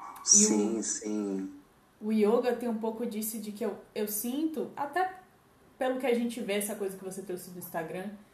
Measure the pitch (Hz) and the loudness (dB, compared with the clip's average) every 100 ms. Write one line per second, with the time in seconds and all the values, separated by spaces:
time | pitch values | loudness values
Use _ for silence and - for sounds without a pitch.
0 | - - - 202 214 107 107 113 - - | -16 -6 8 8 10 4 2 0 -2 -6
1 | 107 107 101 95 95 98 - _ _ _ | -4 -2 -2 -4 -6 -10 -20 _ _ _
2 | 214 220 208 240 240 233 240 220 220 220 | 0 4 6 6 4 0 -2 -2 -2 -4
3 | 220 208 214 226 208 202 214 190 - 214 | -4 -4 -4 -6 -8 -4 -4 -4 -8 -4
4 | 208 - 240 285 311 226 - - 285 359 | -2 -2 -4 -2 -2 -2 -6 -6 -4 0
5 | 370 - - _ _ _ - - 262 254 | -2 -4 -16 _ _ _ -20 -2 -2 0
6 | 269 240 233 240 196 202 202 202 190 185 | 2 2 0 -2 -2 0 -2 -4 -6 -6
7 | 185 185 185 180 - 180 - 170 160 180 | -8 -10 -8 -8 -8 -14 -8 -6 -6 -6
8 | 202 - - | -8 -12 -18